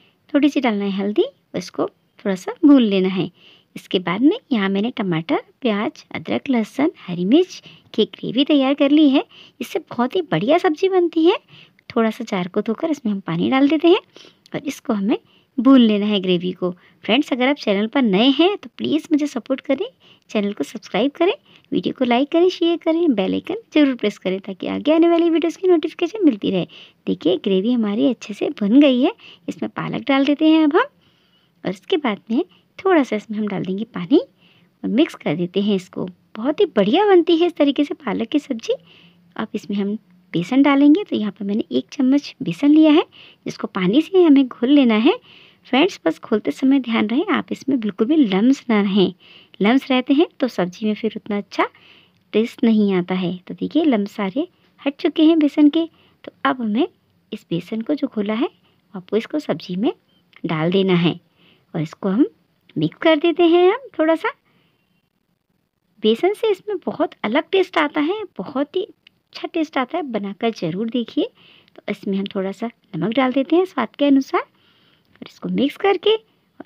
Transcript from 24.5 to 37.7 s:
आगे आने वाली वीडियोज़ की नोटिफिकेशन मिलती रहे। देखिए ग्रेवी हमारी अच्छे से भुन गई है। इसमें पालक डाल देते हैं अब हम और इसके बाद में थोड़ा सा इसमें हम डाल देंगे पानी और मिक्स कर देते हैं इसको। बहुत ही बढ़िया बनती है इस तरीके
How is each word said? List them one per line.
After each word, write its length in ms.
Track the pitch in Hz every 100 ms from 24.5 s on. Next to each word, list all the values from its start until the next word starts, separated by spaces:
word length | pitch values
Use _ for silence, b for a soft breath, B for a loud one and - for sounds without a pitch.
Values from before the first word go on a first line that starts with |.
| 190 -
आगे 240 | 190 208
आने 160 | 320 339
वाली 200 | 339 339
वीडियोज़ 280 | 320 330 320
की 100 | 381
नोटिफिकेशन 580 | 339 320 - 330 440 339
मिलती 260 | 202 -
रहे। 160 | 185 - B B _ -
देखिए 300 | 185 311 359
ग्रेवी 340 | 214 190 208
हमारी 360 | 247 214 208 269
अच्छे 240 | 226 -
से 160 | 208 - 294
भुन 200 | 202 262
गई 220 | 294 247
है। 120 | 302 466 B B -
इसमें 220 | - 220
पालक 360 | - 160 - 226
डाल 180 | 269 277
देते 220 | 285 311
हैं 160 | 320
अब 120 | 311 339
हम 100 | 539 _ _ _ _ _ _ _
और 60 | 175
इसके 280 | 196 _ 370
बाद 240 | 269 202 _
में 120 | 233 - b b -
थोड़ा 220 | 381 349
सा 120 | 247 214
इसमें 220 | - 208
हम 100 | 214
डाल 160 | 185
देंगे 200 | 180 190 226
पानी 320 | - 170 302
और 720 | 539 _ _ _ _ _ 190
मिक्स 240 | 208 339 -
कर 200 | 208 151
देते 260 | 175 190
हैं 140 | 202 190
इसको। 300 | 180 - 185 - _ -
बहुत 240 | 240 311
ही 60 | 392
बढ़िया 380 | 220 196 294 415
बनती 320 | 370 330 330
है 100 | 349
इस 80 | -
तरीके 280 | 285